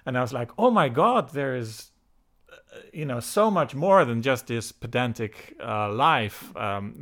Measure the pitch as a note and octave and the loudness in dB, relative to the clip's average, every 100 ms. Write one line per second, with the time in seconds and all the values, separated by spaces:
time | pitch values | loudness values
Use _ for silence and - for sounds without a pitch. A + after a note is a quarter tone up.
0 | - B2 B2 B2+ A#2+ - A#3+ A3 C#3+ A#2+ | -6 -2 -2 -4 -8 0 2 4 2 2
1 | G#3 B3 C3+ C#3 C#3 B2+ A2+ A2 - _ | 2 2 -2 -4 -4 -4 -8 -12 -20 _
2 | _ _ _ _ _ - _ - - E3+ | _ _ _ _ _ -20 _ -20 -16 -10
3 | D3 A#2+ - G#3 A3 F#3 C#3 C3+ F#3 F#3+ | -6 -6 -2 2 4 2 0 0 4 6
4 | C3 A#2 B2 B2+ - A#2 - - A#2 B2 | 6 2 0 -2 -2 -6 -6 -12 -4 -2
5 | B2 A2+ G#2+ - - - A#2 G#2+ G#2+ A2 | -2 -2 -8 -8 -20 -14 -6 -4 -2 2
6 | D#3 C#3+ G#2 - - - G#2+ G2+ G2+ - | 2 2 0 -6 -14 -8 -6 -4 -8 -12